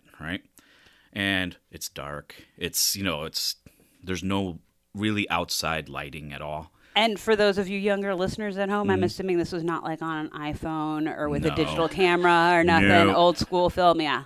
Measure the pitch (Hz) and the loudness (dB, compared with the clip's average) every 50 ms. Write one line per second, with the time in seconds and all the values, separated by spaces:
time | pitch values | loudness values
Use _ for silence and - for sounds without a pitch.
0 | _ _ - - 73 78 90 - - _ _ - _ _ _ _ _ _ _ _ | _ _ -20 -14 -10 -8 -8 -8 -10 _ _ -20 _ _ _ _ _ _ _ _
1 | _ _ - 104 98 98 98 92 92 87 - - _ _ - 80 - - - - | _ _ -8 -4 -2 -2 0 -2 -2 -4 -8 -12 _ _ -14 -12 -12 -12 -10 -10
2 | 67 71 73 73 73 - - - - _ _ - 85 82 - - - - - 101 | -10 -10 -10 -10 -12 -14 -20 -20 -20 _ _ -8 -8 -6 -2 -2 -2 -2 -2 -2
3 | 98 92 82 73 78 80 - - - - - - _ - _ _ _ _ _ _ | -2 -4 -4 -4 -6 -6 -6 -6 -6 -6 -6 -8 _ -20 _ _ _ _ _ _
4 | - 90 92 87 90 95 98 98 98 92 82 80 - _ _ _ _ _ - 98 | -8 -6 -6 -4 -2 -2 -2 -2 -2 -4 -6 -10 -16 _ _ _ _ _ -8 -4
5 | 104 107 107 104 101 - 82 87 87 - - - - 80 80 80 76 71 69 67 | -2 0 0 -2 -2 -2 -2 -2 -2 -2 -4 -4 -4 -2 -4 -4 -6 -8 -10 -10
6 | 73 71 65 78 73 76 71 69 73 76 76 78 80 - _ _ _ _ - 202 | -10 -10 -12 -14 -14 -14 -12 -12 -10 -8 -8 -10 -10 -14 _ _ _ _ 0 0
7 | 214 233 208 - - 220 220 202 208 208 190 190 202 180 202 196 196 208 202 196 | 0 0 0 -2 0 0 2 4 4 2 2 0 -2 -4 -4 -2 0 0 0 0
8 | 196 202 196 175 185 190 - - 214 208 190 190 202 190 208 208 208 202 196 190 | -2 -2 -2 -2 -2 -4 -4 -4 -6 -6 -4 -4 -2 -2 -2 0 0 0 0 0
9 | 185 175 - - 190 190 180 175 165 170 190 175 160 175 170 - - - 160 156 | 0 -2 -2 -4 -2 0 0 0 0 -2 -4 -4 -4 -4 -4 -4 -4 -6 -6 -6
10 | 160 160 160 156 156 151 - 151 147 151 147 - - 160 156 156 151 156 156 156 | -6 -6 -4 -4 -6 -8 -8 -8 -8 -6 -6 -6 -6 -6 -4 -4 -4 -4 -4 -4
11 | 156 156 - - 151 147 147 147 151 160 147 151 156 147 156 160 165 160 - 190 | -4 -4 -4 -4 -4 -2 -2 0 0 0 0 0 0 0 0 0 0 0 2 2
12 | 190 175 175 175 175 175 170 170 165 175 175 170 165 175 170 165 196 196 196 196 | 4 4 4 4 4 4 6 6 6 6 6 6 6 6 6 6 6 6 6 6
13 | 196 - - 170 175 175 170 - - - 185 180 180 175 - - 180 175 165 165 | 6 6 6 6 6 4 4 2 -2 -2 0 2 2 2 2 4 4 6 6 4
14 | 160 147 135 120 135 | 2 0 -2 -2 -4